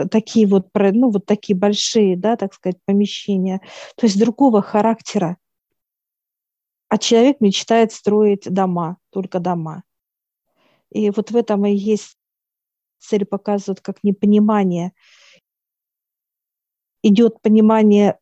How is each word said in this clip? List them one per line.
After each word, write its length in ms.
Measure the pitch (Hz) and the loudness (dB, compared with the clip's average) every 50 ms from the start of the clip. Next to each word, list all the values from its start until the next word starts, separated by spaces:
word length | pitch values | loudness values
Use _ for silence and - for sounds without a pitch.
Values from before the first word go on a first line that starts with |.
| - 190 | -6 -2
такие 360 | - 220 214 - - 226 214 196 | -2 -2 -2 0 2 2 2 4
вот 240 | 202 190 190 - _ | 2 0 0 -2 _
про-, 200 | 202 202 196 190 | 0 0 2 2
ну, 180 | 233 262 254 | 2 2 0
вот 160 | 202 196 - | 0 -2 -2
такие 300 | - 208 208 - - 202 | -2 -4 -4 -2 -4 -2
большие, 600 | 180 202 208 208 - - - - 226 208 190 180 | 0 0 0 0 -2 -4 -2 0 0 2 2 0
да, 200 | 180 180 214 233 | -2 -2 -4 -4
так 180 | 226 196 196 - | -4 -6 -10 -10
сказать, 240 | _ _ 185 180 - _ | _ _ -8 -8 -6 _
помещения, 760 | - 196 202 208 202 - - - - 202 190 185 190 185 196 - - - - - - - | -2 0 0 0 -2 -4 -10 -6 -4 -4 -2 -2 -4 -6 -8 -10 -14 -20 -20 -20 -20 -6
то 100 | - - | -2 -2
есть 120 | 220 190 196 | 0 2 2
другого 420 | 226 240 214 - 285 269 220 202 196 | 0 0 0 2 2 2 2 2 0
характера. 760 | - - 208 208 226 226 - _ - - 208 185 160 180 - _ _ _ _ _ _ _ _ _ _ _ _ _ _ _ _ _ _ _ _ _ _ _ _ _ _ _ _ _ _ | 0 -2 0 0 0 -2 -4 _ -8 -6 -4 -4 -4 -6 -10 _ _ _ _ _ _ _ _ _ _ _ _ _ _ _ _ _ _ _ _ _ _ _ _ _ _ _ _ _ _
А 80 | - 214 | -6 -4
человек 420 | - - 233 226 240 277 285 - | 0 2 2 4 4 4 2 2
мечтает 520 | 220 202 190 - - - 226 233 226 220 - | 0 0 0 -2 -2 0 2 2 2 0 -2
строить 520 | - - 208 208 214 214 208 202 196 - 196 185 | -6 -4 -2 0 2 2 2 0 -2 -4 -6 -2
дома, 440 | 196 190 185 175 175 170 160 180 - _ _ | -2 -2 -2 -2 -4 -4 -6 -8 -12 _ _
только 280 | _ 196 185 190 - 185 | _ -10 -10 -8 -8 -6
дома. 420 | 170 175 175 170 160 156 156 - - _ _ _ _ _ _ _ _ _ _ _ _ _ _ _ _ _ _ _ _ _ - | -4 -4 -6 -6 -8 -10 -12 -16 -20 _ _ _ _ _ _ _ _ _ _ _ _ _ _ _ _ _ _ _ _ _ -6
И 180 | 208 214 208 | -2 -2 -2
вот 200 | 196 226 208 - | -2 -4 -6 -2
в 60 | 214 | -2
этом 280 | 240 226 - 208 202 202 | -2 -2 0 -2 -2 0
и 60 | 208 202 | 0 0
есть 420 | 202 196 214 214 202 - - _ _ _ _ _ _ _ _ _ _ _ _ _ _ _ _ _ _ | -2 0 -2 -2 -4 -4 -12 _ _ _ _ _ _ _ _ _ _ _ _ _ _ _ _ _ _
цель, 280 | _ - 220 208 196 | _ -4 -4 -4 -2
показывают 540 | - - 196 - - 202 202 190 - 190 - _ | -4 -6 -8 -4 -4 -4 -4 -4 -8 -10 -10 _
как 220 | - 190 - - | -14 -14 -6 -4
непонимание. 880 | 208 196 - - 208 208 208 214 214 214 208 196 185 175 170 170 185 - _ _ _ _ _ _ _ _ _ _ _ _ _ _ _ _ _ _ _ _ _ _ _ _ _ _ _ _ _ _ _ _ _ _ _ _ _ _ _ _ _ - | -4 -2 0 0 2 2 4 2 2 2 0 0 -2 -2 -4 -6 -8 -10 _ _ _ _ _ _ _ _ _ _ _ _ _ _ _ _ _ _ _ _ _ _ _ _ _ _ _ _ _ _ _ _ _ _ _ _ _ _ _ _ _ 0
Идёт 380 | 220 202 214 233 220 226 - _ | 2 4 4 4 2 0 -2 _
понимание 760 | 220 214 220 214 214 220 220 214 214 208 202 208 196 - - | 2 4 4 4 4 4 4 4 4 4 4 4 2 0 -2